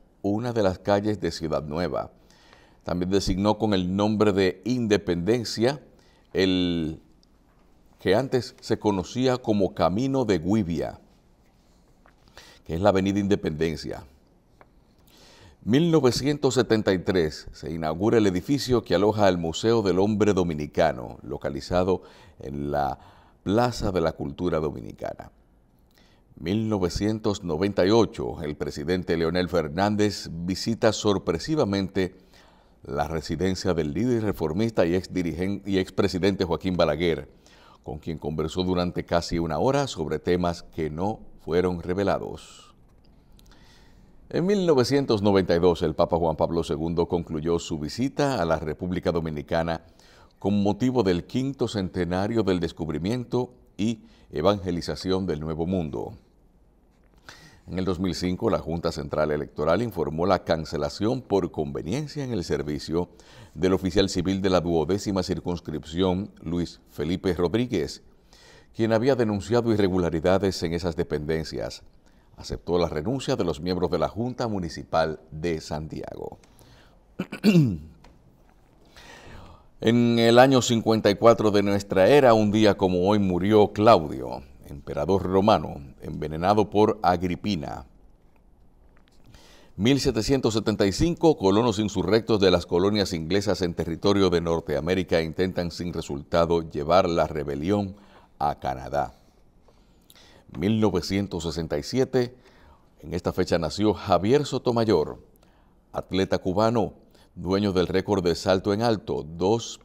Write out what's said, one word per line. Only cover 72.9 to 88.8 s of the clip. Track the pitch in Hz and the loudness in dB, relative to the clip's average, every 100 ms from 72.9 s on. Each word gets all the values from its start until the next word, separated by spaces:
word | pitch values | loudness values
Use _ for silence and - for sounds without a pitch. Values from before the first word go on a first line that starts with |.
| 76 82 135 131 | -2 -4 -4 -2
de | 127 | -2
los | 87 - | -2 -4
miembros | 87 90 87 | -4 -2 0
de | 82 | 0
la | 73 | -2
Junta | 101 123 123 120 | -4 -6 -4 -4
Municipal | 101 85 71 67 82 80 78 - | -4 -6 -10 -2 0 0 -4 -12
de | 76 87 80 | -6 -4 -4
Santiago. | - 76 78 - - 50 50 - _ - - - - _ _ - - - | -6 -8 -8 -12 -12 -12 -14 -16 _ -20 -20 -20 -20 _ _ -14 -12 0
<clears throat> | 202 175 127 80 78 - - - _ _ _ _ _ _ _ - - - - - - - - - | 4 6 4 0 -10 -20 -20 -20 _ _ _ _ _ _ _ -20 -20 -20 -20 -18 -20 -20 -20 -4
En | 110 120 120 117 | 2 4 4 4
el | 117 120 | 6 8
año | 131 131 | 8 6
cincuenta | 117 113 107 110 104 | 4 2 2 4 4
y | |
cuatro | 98 113 110 107 | 6 6 6 4
de | 101 | 2
nuestra | 101 101 - 95 98 | 2 0 0 4 6
era, | 143 131 | 8 8
un | 113 107 | 6 4
día | 110 104 95 | 4 4 4
como | 95 90 92 | 2 2 2
hoy, | 107 | 2
murió | 95 87 98 107 101 | 2 0 4 6 6
Claudio, | - 110 98 76 65 62 62 69 - - | 4 6 6 4 -8 -10 -10 -14 -20 -18
emperador | 73 - 73 76 98 | -14 -8 -4 0 0
romano, | 90 95 104 95 76 73 67 - | 2 2 4 4 2 -10 -14 -14
envenenado | - 80 78 78 90 107 101 | -12 -8 -6 -2 2 2 2
por | 101 107 - | 4 2 2
Agripina. | 85 90 90 82 104 90 71 - - - - - _ _ _ _ - _ | 2 2 0 -4 -4 -4 -6 -12 -16 -20 -20 -20 _ _ _ _ -20 _